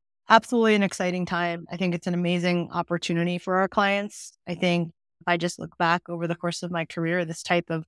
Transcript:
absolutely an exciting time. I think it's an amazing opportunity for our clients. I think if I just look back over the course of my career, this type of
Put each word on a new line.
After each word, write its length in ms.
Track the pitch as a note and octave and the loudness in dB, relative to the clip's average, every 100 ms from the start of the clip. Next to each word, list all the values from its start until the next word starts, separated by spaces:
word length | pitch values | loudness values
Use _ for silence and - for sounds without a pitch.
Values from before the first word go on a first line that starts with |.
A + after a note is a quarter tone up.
| _ _ - | _ _ 4
absolutely 440 | A3+ - A#3+ A3 | 4 6 2 4
an 100 | G#3 | 4
exciting 440 | G3 - F3+ F3+ F3 | 2 0 -2 -2 -2
time. 380 | E3+ F3 E3+ E3 | -2 -2 -4 -8
I 60 | F3 | -4
think 160 | F#3 | -2
it's 140 | F3 - | -2 -2
an 80 | F3 | -2
amazing 540 | F3 F3+ F3+ F3 E3 | 0 0 2 0 -2
opportunity 680 | F3 E3+ E3+ - E3+ F3 F3 | -4 -2 -4 -2 0 0 -2
for 200 | - F#3 | -2 0
our 100 | F#3+ | 2
clients. 680 | - G3 G3+ G#3 - - - - | 2 2 2 -4 -10 -20 -14 -10
I 80 | F3 | -2
think 380 | F3+ F3 E3+ - _ _ | 2 2 -2 -8 _ _
if 60 | - | -2
I 100 | F3 | 0
just 220 | F3 - | 0 -4
look 180 | D#3+ - | -8 -2
back 320 | E3+ F3 - | 0 0 -2
over 180 | E3+ E3+ | -4 -4
the 80 | E3+ | -2
course 280 | F3 - | -4 -4
of 80 | F3 | -6
my 140 | F3 D#3+ | -6 -6
career, 380 | - E3 F3+ | -4 -2 0
this 200 | E3 D#3+ | -2 -4
type 260 | - F3 - | 0 0 0
of 160 | D#3+ | -6